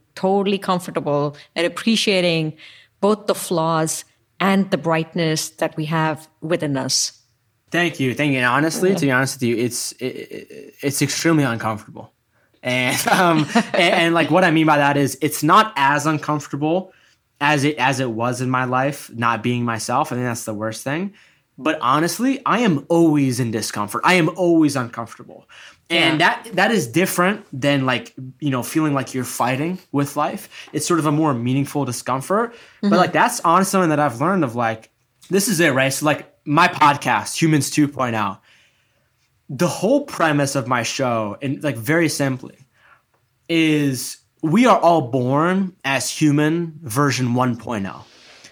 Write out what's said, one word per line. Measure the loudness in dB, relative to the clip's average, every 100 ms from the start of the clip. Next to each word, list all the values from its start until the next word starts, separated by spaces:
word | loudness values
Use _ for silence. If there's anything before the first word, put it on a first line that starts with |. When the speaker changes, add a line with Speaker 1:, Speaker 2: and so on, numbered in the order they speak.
| _
Speaker 1:
totally | -4 0 0 0 -2
comfortable | -2 -4 -4 -6 -2 0 -2 -6 -10 -4
and | -4
appreciating | -2 0 0 2 0 2 0 -2 -6 -18 -20 _ _
both | 0 0 -2
the |
flaws | -4 -2 -2 0 0 -2 -4 -12 _ _ -2
and | 0 2 0
the | -2
brightness | 0 -2 -2 -2 -2 -2 -6
that | -4 -6 -4
we | -4
have | 0 0 -4 -10 _
within | -4 -2 -2 -2
us. | -2 -2 -4 -8 _ _ _ _ _
Speaker 2:
Thank | -2 -2 -2
you. | -2
Thank | 0 0
you. | 0
And | 2
honestly, | 2 0 0 0
Speaker 1:
Yeah. | 2
Speaker 2:
to | 2
be |
honest | 2 0 -2
with | -2
you, | 0
it's, | -2 -4 -10
it, | -8
it, | -10 -10 -12 -16 -16 -20 -20 -8
it's | -6 -2
extremely | -2 0 2 2
uncomfortable. | 2 -2 -4 -6 -10 -18 -20 _ _ _ _ _
And, | -4 -2 0 -2 2
um, | 4 4 2 2
<laughs> |
and, | 0 0 2
and, | 2 2 2
like, | 2 2
what | 4
I | 4
mean | 4 4
by | 4
that | 4 2
is | 0 0
it's | -4 0
not | 4 4 4 2
as | 2 2
uncomfortable | 0 -2 -2 -4 -6 -4 -2 -2 -4 _ _ _ _ -2
as | 0 2
it, | 0 0
as | 0 0
it | -4
was | -2 -4 -2
in | -2
my | -2
life, | 0 0 -2 -4 -10
not | -2 -2 0
being | -2 -2
myself. | -2 -4 -2 -2 -2
I | -4
think | -4
that's | -6
the | -8
worst | -6 -8 -6
thing. | -6 -6 -6 -10 _ _ _ -8
But | -6 -2
honestly, | 0 2 0 0 -2 -2 -2
I | 0
am | 2 0 2
always | 4 4 4 2 0
in | -2
discomfort. | -2 -4 -6 -6 -2
I | 2
am | 4 2 0
always | 2 4 4 0
uncomfortable. | -6 -8 -12 -14 -20 -20 _ -20 -20 -20 -4
And | 0 2 2
Speaker 1:
Yeah. | 2 0
Speaker 2:
that, | -4
that | 0 2
is | 2 0
different | 0 2 2 2 0 -6
than, | -4 0 2 0
like, | -2 -6 -16 -18 -6
you | -2
know, | -2
feeling | -2 0 0
like | 0 -4
you're | -6
fighting | -6 -2 -2 0 -2 -6 -4
with | -2 -2 -2
life. | -4 -6 -14 -20 -10
It's | -6 0
sort | 0
of | 2
a |
more | 2 0
meaningful | 0 0 0 -2 -2
discomfort. | -4 -4 -4 -4 -2 -2 -2
Speaker 1:
Mm-hmm. | -8 -20 _ 2
Speaker 2:
But, | 4
like, | 4
that's | 2 2 2
honestly | 2 2 2
something | 2 2
that | 2
I've | 0 0
learned | 0 0
of, | 0 -2
like, | -2 -4 -10 _ _ _ -2
this | 0 0
is | 2
it, | 2
right? | 2 0
So, | 0 0
like, | -2 -6 _ 0
my | 2 2
podcast, | 4 4 4 0 -2 -2 -2
Humans | 2 2 2
two | 0 0
point | 0 -2 -2
oh, | -4 -6 _ _ _ _ _ _ _ _ _ _ -12
the | -4 -2
whole | 0 0 0 0
premise | -2 0 2 0 -2
of | 0
my | -2
show, | -2 -2 -2 -2 -4 -6
and, | -6 -4
like, | -4 -4
very | 0 2 2
simply, | 0 -2 -4 -10 -20 _ _ _ _ _ _ _ _ -4
is | 0 2 2 0 -2 -6 -14 _ _
we | 0 4 6
are | 6
all | 4 4
born | 2 -2 0 2 2 0 -2 -4
as | -4 -2 -4
human | 0 2 4 2 0 -4 -8
version | -6 0 0 0 0
one | 0 0 -2
point | -6 -6 -6
oh. | -10 -18 -20 -20 -20 -20